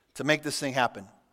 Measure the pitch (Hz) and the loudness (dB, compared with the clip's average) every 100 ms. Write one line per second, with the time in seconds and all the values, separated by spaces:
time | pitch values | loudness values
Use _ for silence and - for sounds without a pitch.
0 | _ - 131 151 147 - 143 131 123 104 | _ -4 0 2 0 -4 -2 2 0 0
1 | 98 _ _ | -16 _ _